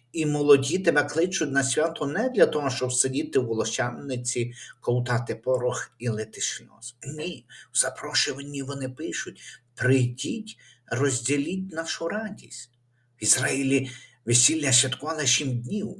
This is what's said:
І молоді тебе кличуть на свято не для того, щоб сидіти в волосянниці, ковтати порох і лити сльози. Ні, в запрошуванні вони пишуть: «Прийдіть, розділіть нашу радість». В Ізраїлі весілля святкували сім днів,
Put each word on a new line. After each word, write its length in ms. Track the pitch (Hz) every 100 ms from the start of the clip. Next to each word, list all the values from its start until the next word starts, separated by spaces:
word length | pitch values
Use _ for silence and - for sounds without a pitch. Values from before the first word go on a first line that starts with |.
| _
І 140 | 165 151
молоді 540 | 147 147 139 123 185
тебе 240 | 185 143
кличуть 480 | 143 160 180 - 143
на 120 | 135
свято 420 | 127 156 165 - 143
не 240 | 170 254
для 160 | 247 160
того, 240 | 151 139
щоб 240 | - 127
сидіти 460 | - 131 131 156 131
в 60 | 117
волосянниці, 1080 | 113 107 - 123 - 143 123 123 123 117 - - -
ковтати 540 | - 123 123 120 120 110
порох 560 | 127 127 123 123 - _
і 100 | 120
лити 320 | 107 107 -
сльози. 520 | - - - - - -
Ні, 420 | 135 151 175 127 - - -
в 60 | -
запрошуванні 840 | - - 147 - 151 139 143 143
вони 260 | 135 139 131
пишуть: 520 | 123 170 - 92 - - - _ -
«Прийдіть, 840 | 123 131 120 - - 220 - - - _ -
розділіть 840 | - - - - 143 151 190 190
нашу 360 | 160 165 - 170
радість». 600 | 208 214 147 - - - _ _ _ _ _
В 20 |
Ізраїлі 680 | 107 - 143 135 135 135 123 - - _ 117
весілля 480 | 120 139 160 143
святкували 540 | 123 127 - 147 156 135
сім 340 | - 143 123
днів, 340 | 120 202 - -